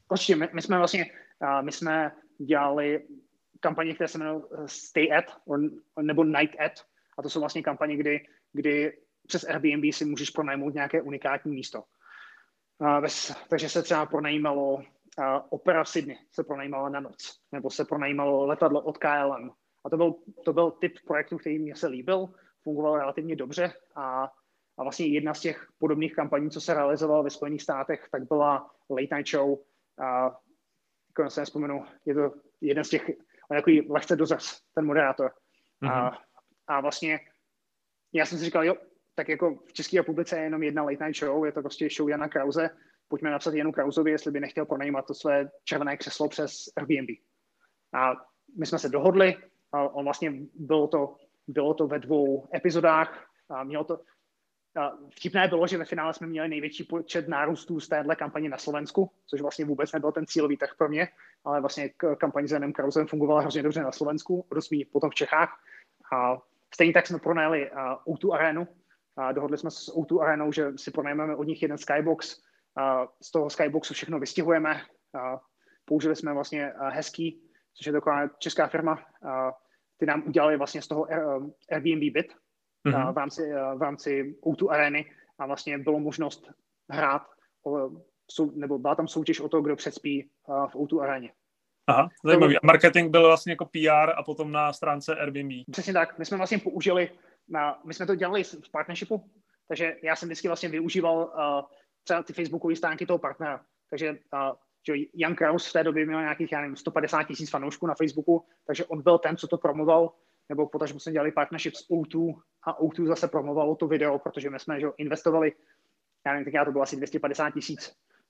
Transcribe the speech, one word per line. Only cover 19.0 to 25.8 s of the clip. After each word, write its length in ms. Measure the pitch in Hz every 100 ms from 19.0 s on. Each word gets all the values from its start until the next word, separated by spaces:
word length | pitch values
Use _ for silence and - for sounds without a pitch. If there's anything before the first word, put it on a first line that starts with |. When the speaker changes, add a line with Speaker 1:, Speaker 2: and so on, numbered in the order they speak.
| 151 147
Speaker 1:
L 180 | 139 127
M. 160 | 120 - _ _ 143
A 40 |
to 80 | 165
byl, 160 | 170 170 - - 165
to 80 |
byl 180 | 160 170
typ 220 | 160 175 - -
projektu, 300 | 151 156 156
který 220 | 160 156
mně 160 | 151 139
se 120 | 160
líbil, 420 | 127 127 185 185 - _ _
fungoval 360 | 156 147 151 151
relativně 360 | 139 139 160 160
dobře 380 | 127 165 175 - _ 151
a, 360 | 131 131 135 _ _ _ _ -
a 60 |
vlastně 220 | 131 131 160
jedna 260 | 147 151
z 60 | 147
těch 280 | 127 - -
podobných 340 | -